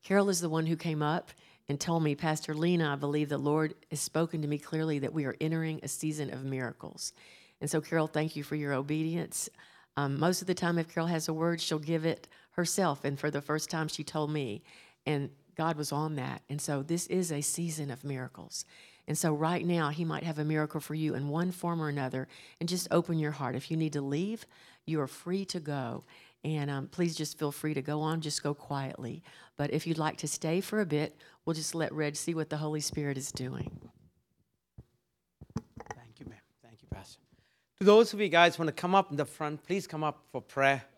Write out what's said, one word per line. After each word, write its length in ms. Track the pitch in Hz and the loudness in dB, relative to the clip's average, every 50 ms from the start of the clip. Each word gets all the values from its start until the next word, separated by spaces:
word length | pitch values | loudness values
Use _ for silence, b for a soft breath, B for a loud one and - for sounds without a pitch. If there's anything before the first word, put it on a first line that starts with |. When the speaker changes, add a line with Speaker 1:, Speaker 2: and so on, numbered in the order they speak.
Speaker 1:
Carol 260 | - - 190 202 196 202 | 0 4 4 6 6 6
is 120 | 190 170 | 4 2
the 100 | 175 165 | 0 0
one 160 | 156 160 160 | 2 2 2
who 100 | 160 170 | 2 0
came 240 | 156 - 170 156 151 | 0 0 -2 0 2
up 300 | 151 147 156 175 - - - b b b b b b - | 2 2 2 0 -2 -6 -20 b b b b b b -4
and 120 | 143 147 | -4 -2
told 220 | - - 170 165 | 0 0 2 4
me, 120 | 160 151 143 | 4 2 2
"Pastor 400 | 143 - 160 156 156 - - 156 | 2 2 0 0 0 -2 -4 -2
Lena, 380 | 151 160 175 180 170 160 147 | 0 2 4 4 4 4 2
I 40 | 143 | 0
believe 340 | 139 143 143 147 151 151 143 | 0 -2 0 2 2 0 2
the 80 | 147 135 | 0 0
Lord 360 | 135 147 147 156 156 156 - - - _ | 2 2 4 4 2 0 -2 -8 -12 _
has 120 | - 143 | -6 -6
spoken 420 | - - _ 156 170 165 - 160 | -6 -2 _ 0 0 2 0 -2
to 60 | 151 147 | -2 -2
me 100 | 147 147 | -2 -4
clearly 400 | 143 - - 156 160 160 151 143 | -4 -4 -2 -2 0 0 0 0
that 160 | 135 - 156 | -2 -2 -2
we 100 | 160 143 | -2 -2
are 120 | 135 - - | -2 -2 -2
entering 400 | - 156 160 160 160 160 156 - | 0 0 0 0 0 -2 -4 -4
a 60 | - 147 | -6 -8
season 420 | - - - 156 151 151 147 135 | -8 -4 -2 -4 -2 -2 -4 -6
of 140 | - 127 135 | -6 -6 -4
miracles." 680 | 135 135 131 127 117 - _ - - - - - - b b b b b b b b b b | -4 -4 -2 -4 -4 -6 _ -12 -14 -10 -8 -10 -10 b b b b b b b b b b
And 80 | - 147 | -6 -2
so, 100 | - 156 | 0 -2
Carol, 260 | 147 - 170 165 156 | -2 0 0 0 0
thank 300 | 156 - 156 156 160 - | 2 0 -2 -2 0 -2
you 60 | 156 | -6
for 140 | 143 - 156 | -6 -4 -4
your 180 | 151 147 143 143 | -4 -2 0 0
obedience. 760 | 131 139 143 156 156 160 160 165 170 - - - - - - b b b b b b b b _ | 0 0 0 -2 0 0 0 -2 -2 -4 -4 -6 -6 -6 -6 b b b b b b b b _
Um, 200 | - 143 139 139 | -2 0 0 2
most 260 | 143 156 175 185 180 | 4 4 4 4 2
of 40 | 185 | 0
the 80 | 185 180 | -2 -2
time, 240 | 180 185 170 170 170 | 0 2 2 2 2
if 160 | 160 160 - | 0 0 -2
Carol 140 | 175 165 170 | -2 0 0
has 180 | 175 160 156 | 0 0 0
a 60 | - | -2
word, 280 | 160 156 160 170 170 165 | 0 2 2 2 2 0
she'll 200 | - - 160 156 | -2 -2 -2 -2
give 240 | 151 147 165 160 156 | 0 0 0 2 2
it 240 | 165 156 - - - b b b b | 0 0 -2 -6 -20 b b b b
herself. 540 | _ - 175 165 - - 190 165 143 139 - | _ 0 0 0 2 4 4 2 2 2 0
And 140 | 143 139 139 | -2 -2 0
for 140 | - 151 | -2 0
the 80 | 147 143 | 0 -2
first 280 | 143 - 151 156 - - | 0 0 -2 -2 0 -2
time, 200 | - 160 160 151 | -2 -2 -2 -2
she 160 | - - 151 | -4 -6 -8
told 260 | - - 156 151 147 | -4 -2 -2 0 0
me. 320 | 151 151 135 120 101 - b b b b b b b b _ | 0 -2 -2 -4 -6 -8 b b b b b b b b _
And 260 | - 151 143 139 135 - _ _ _ _ | -2 0 0 -2 -4 -8 _ _ _ _
God 200 | - 160 165 165 | -2 0 0 0
was 140 | 151 151 - | 0 -2 -2
on 240 | 143 147 156 156 151 | 0 0 0 0 -2
that. 280 | 143 127 131 131 - _ _ | -2 -4 -4 -6 -8 _ _
And 120 | 143 147 | -6 -4
so 240 | - - 147 139 135 | -2 0 0 0 0
this 240 | 156 170 175 - - | 0 -2 -2 0 0
is 240 | - 185 180 165 | 0 0 0 0
a 80 | 160 143 | -2 -2
season 500 | 147 - - - 170 170 156 156 147 139 | -2 -2 -2 -2 -2 -4 -2 -4 -6 -6
of 140 | 123 131 135 | -6 -8 -6
miracles. 600 | 143 139 127 127 123 _ - - - - - - b b b b b b b b - | -6 -4 -4 -6 -8 _ -14 -16 -10 -10 -10 -10 b b b b b b b b -4
And 100 | 151 - | -2 2
so 140 | - 165 | 2 2
right 340 | 151 147 160 160 175 175 - | 2 4 2 2 2 2 2
now, 220 | 175 175 170 160 143 | 2 2 2 2 2
he 160 | 147 156 170 | 0 -2 -2
might 180 | 160 156 147 | -2 -2 -2
have 160 | - 170 156 151 | -4 -4 -2 -2
a 60 | 151 | 0
miracle 360 | 151 156 156 151 147 - 156 | 2 2 2 2 0 -2 -6
for 140 | - - 151 | -6 -4 -4
you 220 | 156 156 156 - | 0 0 0 0
in 120 | 127 139 147 | 0 -2 -2
one 220 | 143 160 175 185 | 0 0 0 0
form 320 | 175 - - 175 170 165 | -2 -2 -2 -2 0 0
or 60 | 156 151 | -2 -2
another. 400 | 143 143 131 131 131 135 131 B B B B B B B | -2 -2 -2 -2 -2 -4 -6 B B B B B B B
And 80 | 165 165 | -4 -2
just 180 | 180 180 175 - | -2 -2 -2 2
open 260 | - 175 170 - 170 160 | 2 2 4 4 0 0
your 140 | 151 147 | 0 0
heart. 240 | 147 139 139 123 98 | -2 -2 -2 -2 -2
If 160 | 127 - - | -2 -2 -2
you 40 | 160 | 0
need 160 | 160 160 156 151 | 0 0 0 0
to 60 | 147 | -2
leave, 460 | 139 139 143 151 180 202 226 220 - b b b b b b b b | -2 0 0 0 0 -2 -4 -8 -10 b b b b b b b b
you 140 | - 160 151 | -2 0 0
are 80 | 143 131 | 0 -2
free 360 | - - - 175 180 196 196 | -4 -10 -6 -2 -2 -2 -2
to 120 | 185 - 185 | -4 -6 -6
go. 460 | 156 147 143 139 127 117 123 127 - b b b b b b b - | -4 -4 -4 -4 -4 -4 -6 -8 -10 b b b b b b b -4
And, 260 | 151 156 151 143 143 | -2 0 0 0 0
um, 160 | 143 139 135 | -2 -4 -4
please 300 | - - - 175 170 160 | -6 -2 0 0 0 2
just 200 | - 156 147 - | -2 -6 -6 -4
feel 140 | - 156 143 | -2 -2 -2
free 240 | 139 - - 156 156 | -2 0 -2 -2 -2
to 80 | 147 | 0
go 180 | 139 151 151 151 | -2 -2 -2 0
on. 200 | 156 156 160 165 | 0 0 0 0
Just 200 | 156 151 143 - - | -2 -2 -4 -2 -2
go 100 | 147 147 | -2 -4
quietly. 680 | - - - 143 139 135 131 - - 127 117 127 160 b b b b b b b | -4 -6 -6 -4 -4 -4 -4 -6 -8 -8 -8 -8 -10 b b b b b b b
But 160 | - 143 143 | -4 -4 0
if 120 | - 151 - | 0 -2 0
you'd 140 | 165 165 151 | 0 -2 0
like 200 | 156 156 - - | 0 -2 -2 -2
to 100 | - 147 | -6 -6
stay 320 | - - - 160 160 180 | -6 -4 -2 0 0 0
for 200 | 196 - - 214 | 0 0 0 0
a 60 | 208 | 0
bit, 300 | 165 147 151 156 - - b b b b b _ | 2 2 0 0 -2 -4 b b b b b _
we'll 100 | - 165 | -4 -4
just 200 | 156 151 - - | -2 -4 -4 -2
let 180 | 170 156 - | -2 -2 -2
Reg 220 | - 151 151 147 147 | 0 -2 -2 -2 -2
see 200 | 147 - - 170 | -2 -4 -2 -2
what 160 | 160 156 151 | -2 -2 -2
the 80 | 156 151 | -2 -2
Holy 220 | 156 151 151 151 | -2 -2 -2 -2
Spirit 380 | 147 - - 151 147 143 139 135 | -2 -2 -2 -2 -2 -2 -2 -2
is 140 | 131 - | -6 -8
doing. 480 | - - 131 127 131 - - - - - - - _ - - - _ _ _ _ _ _ _ _ _ _ _ _ _ - - _ _ _ _ _ _ _ _ _ _ _ - _ - | -6 -6 -6 -6 -4 -6 -6 -8 -8 -12 -16 -18 _ -20 -20 -20 _ _ _ _ _ _ _ _ _ _ _ _ _ -20 -20 _ _ _ _ _ _ _ _ _ _ _ -20 _ -8
Speaker 2:
Thank 640 | - - _ _ - - - - - - 113 - - | -10 -10 _ _ -18 -14 -14 -14 -16 -16 -20 -20 -16
you, 60 | 127 | -16
ma'am. 120 | - 107 - _ _ _ _ | -16 -16 -18 _ _ _ _
Thank 200 | - 117 113 _ | -20 -20 -20 _
you, 60 | - - | -10 -10
Pastor. 300 | - 98 90 - - _ _ _ _ _ _ _ _ _ _ _ _ _ | -10 -10 -10 -18 -20 _ _ _ _ _ _ _ _ _ _ _ _ _
To 40 | 196 | 8
those 280 | 196 208 220 233 220 | 10 10 10 10 8
of 80 | - 202 | 4 0
you 80 | 214 180 | 0 6
guys 300 | 156 170 170 175 165 - | 8 10 10 10 8 4
want 80 | 165 | -2
to 60 | 156 | -2
come 240 | - - - 180 190 | -2 -2 0 4 6
up 160 | 196 185 190 | 6 4 4
in 40 | 143 | 0
the 80 | 143 147 | -2 -2
front, 400 | - - - 156 147 151 147 - | -4 -4 -6 -6 -6 -6 -8 -4
please 220 | - 180 196 180 | -2 -2 -2 -2
come 160 | - - 156 | -4 -6 -2
up 220 | 156 151 143 - _ _ | -2 -2 -4 -4 _ _
for 80 | - 131 | -10 -10
prayer. 420 | - - - 139 135 135 139 131 110 - _ | -10 -6 0 4 6 6 6 4 -2 -12 _